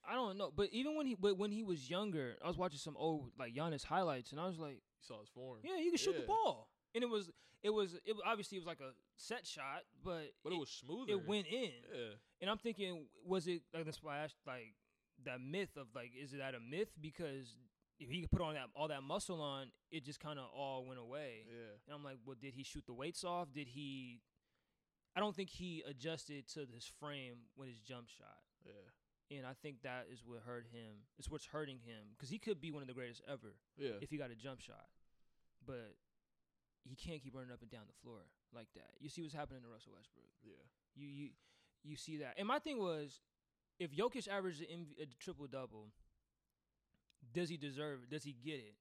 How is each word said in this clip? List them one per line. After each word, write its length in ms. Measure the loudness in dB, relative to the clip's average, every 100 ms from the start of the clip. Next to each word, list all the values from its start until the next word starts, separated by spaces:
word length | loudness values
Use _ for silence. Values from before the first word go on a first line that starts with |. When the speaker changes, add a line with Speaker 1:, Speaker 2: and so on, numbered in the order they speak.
| 2
Speaker 1:
I 60 |
don't 240 | 2 4 4
know, 120 | 2
but 140 | 6 6
even 220 | 6 4
when 120 | 4 4
he, 80 | 6
but 200 | 6 8
when 140 | 6
he 140 | 4
was 260 | 2 2 4
younger, 460 | 4 4 4 2 2
I 40 | 0
was 80 | 4
watching 220 | 4 2
some 180 | -4 4
old, 360 | 6 6 2 -4
like, 160 | -2
Giannis 300 | 2 2 2
highlights, 460 | 6 6 8 4 0
and 80 | -2
I 60 | 0
was 120 | 0
like, 180 | -4 -6
Speaker 2:
You 260 | _ _
saw 180 | -12 -10
his 80 | -10
form. 300 | -10 -8 -6
Speaker 1:
"Yeah, 120 | -2 4
you 120 | 6
can 80 | 6
shoot 140 | 6
the 60 | 4
Speaker 2:
Yeah. 60 | 6
Speaker 1:
ball." 440 | 8 8 6 -4 _ _
And 80 | 0
it 60 | 4
was, 220 | 2 0 -10 -20 0
it 80 | 4
was, 240 | 6 4 2
it, 120 | 0 2
obviously 320 | 4 4 2 -2
it 40 |
was 60 | -2
like 140 | -4
a 120 | -6 -10 _ -12
set 280 | -2 -2 -2
shot, 380 | -4 -2 -2 -6 -8
but 300 | -2 -2 -2 -4
Speaker 2:
But 80 | 0
it 40 | 2
Speaker 1:
it, 20 |
Speaker 2:
was 120 | 2
smoother. 420 | -4 -4 -2 4
Speaker 1:
it 140 | 2 6
went 200 | 2 4
in. 240 | 2 2 -2 -6
Speaker 2:
Yeah. 220 | -4 -4 -6 _ _
Speaker 1:
And 80 | 0
I'm 100 | 2
thinking, 500 | 2 0 0 -2 -8 -12
was 240 | 4 4 6
it, 140 | 0 0
like, 100 | -2
that's 180 | -2 -2
why 160 | -2 0
I 0 |
asked, 160 | 0 -4 -6
like, 280 | -6 -6 -16 _ _ _ -10
that 160 | -4 -2
myth 360 | 0 2 0 -2
of, 120 | -6
like, 180 | -6 -6
is 160 | -6 -6
that 220 | -2 -2
a 60 | -2
myth? 320 | -2 0 0 0
Because 580 | -8 -4 -2 -2 -8 -14 -20 _ _ _
if 100 | -2
he 120 | 0
could 100 | 6
put 100 | 6
on 140 | 6
that, 160 | 2 -2 2
all 120 | 2
that 140 | 2
muscle 380 | 2 0 2 0
on, 300 | 0 -2 -6 -12 _
it 140 | -4
just 160 | -4 -6
kinda 220 | -4 -4
all 420 | -6 -2 0 0 -2
went 140 | -6
away. 440 | -2 0 0 -4 -8
Speaker 2:
Yeah. 240 | -8 -8 -10 -8
Speaker 1:
And 80 |
I'm 100 | -6
like, 140 | -4 -6
"Well, 120 | -8 -6
did 180 | -6
he 80 | -6
shoot 240 | -6 -6 -6
the 80 |
weights 300 | -4 -2 -2
off? 280 | 0 0 0
Did 140 | -4 -6
he?" 540 | -6 -6 -6 -6 -10 _ _ _ _ _ _ _ _ _ 4
I 40 |
don't 140 | 4
think 160 | 4 -2
he 320 | -2 -2 -2
adjusted 640 | -4 -4 -2 -2 -4 -8 -6
to 140 | -6 -6
his 200 | -6 -10
frame 640 | -6 -4 -4 -4 -8 -14 -12
with 120 | -10
his 120 | -10
jump 280 | -8 -8 -8
shot. 360 | -14 -16 -18 _ _
Speaker 2:
Yeah. 80 | -16 -16 -16 _ _ _ _
Speaker 1:
And 140 | -8 -6
I 60 |
think 300 | -6 -8 -8
that 240 | -6 -4 -6
is 160 | -12
what 160 | -10 -10
hurt 240 | -6 -8 -8
him. 360 | -12 -12 -14 -18 -10
It's 100 | -6
what's 160 | -6 -4
hurting 340 | -4 -4 -6
him, 340 | -10 -12 -14 -12
'cause 140 | -6
he 80 | -4
could 220 | 0 0
be 80 | 0
one 100 | -4
of 60 | -6
the 60 |
greatest 260 | -6 -6 -8 -8
ever 320 | -8 -8 -18 _ -2
Speaker 2:
Yeah. 220 | -2 0
Speaker 1:
if 100 | -2
he 60 | -4
got 140 | -4
a 60 | -6
jump 240 | -8 -8
shot. 280 | -12 -14 -18 -20 -20 _ -20 _ _ _
But 380 | -8 -6 -8 -14 _ _ _ _ _ _ _ _
he 100 | -14
can't 260 | -8 -6 -6
keep 140 | -6
running 160 | -8 -8
up 100 | -10
and 100 | -10
down 160 | -14 -14
the 40 |
floor 360 | -16 -14 -14 -16 _ _
like 200 | -14 -14
that. 220 | -16 -18 -10
You 80 | -8
see 100 | -6
what's 120 | -4
happening 260 | -2 -4 -6
to 60 | -14
Russell 240 | -16 -16
Westbrook. 380 | -18 -20 -20 -20 _
Speaker 2:
Yeah. 120 | -18 -18 -20 _ _
Speaker 1:
You, 120 | -12 -10
you, 220 | -6 -8 -10 -20 _ _ _
you 140 | -10 -8
see 220 | -4 -4
that. 200 | -4 0
And 80 | 4
my 100 | 4
thing 180 | 4 2
was, 420 | 2 2 -2 -8 _ _ _ _ _ _
if 120 | -2
Jokic 360 | 4 4 4 2
averages 320 | 2 2 0
an 80 | -6
M 180 | -6 -6
V, 160 | -6
a 40 | -8
triple-double, 840 | -6 -8 -6 -4 -4 -4 -6 -12 -16 -20 _ _ _ _ _ _ _ _ _ _ _ -4
does 160 | 0 2
he 60 | 0
deserve 460 | -2 0 0 -2
it? 40 | -4
Does 140 | -4
he 80 | -4
get 280 | -6 -4 -4
it? 160 | -6 -16